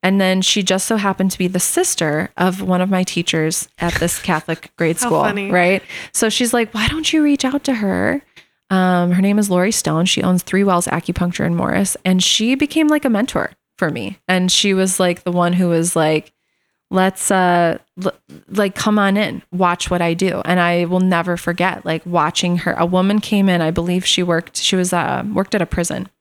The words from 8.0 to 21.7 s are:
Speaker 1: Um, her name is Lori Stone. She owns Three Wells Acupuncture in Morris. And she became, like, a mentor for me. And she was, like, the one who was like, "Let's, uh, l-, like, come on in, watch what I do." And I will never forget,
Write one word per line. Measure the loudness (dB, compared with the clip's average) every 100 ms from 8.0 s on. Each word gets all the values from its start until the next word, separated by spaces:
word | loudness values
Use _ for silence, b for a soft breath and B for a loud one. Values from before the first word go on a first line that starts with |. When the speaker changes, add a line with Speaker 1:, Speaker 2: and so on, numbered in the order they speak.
| 0 -2 -6 b b b _
Speaker 1:
Um, | 0 2 2 2
her | 2
name | 2 2
is | 2
Lori | 2 2
Stone. | 0 -2 0 0
She | 0
owns | 2 0
Three | 0 0
Wells | 2 2 0
Acupuncture | -4 -4 -2 -2 -2
in | -2
Morris. | 0 0 0 -2 -2 0
And | 2
she | 2 0 0
became, | 0 0 2 2
like, | 2
a | 2
mentor | 0 0 -2 -4 -8 _ _
for | -4
me. | -2 -8 -10 -2
And | 0 2
she | 2 2
was, | 2 0 2
like, | 0 0
the | -2
one | 0 2
who | 2 2
was | 2 0 0
like, | 2 0 -2 _ _ _ _ _ _
"Let's, | 0 0 0 0
uh, | 2 2 2 2 -2 _ -8
l-, | -6 -6 _ -20 _
like, | -2 -2 -2
come | 0 2
on | 2 0
in, | -2 -6 -10
watch | -2 0 0 -2
what | -2
I | 0
do." | 0 0 -2
And | -2 0
I | 2 0 0
will | 2
never | 2 2 0 -4
forget, | -4 -2 -2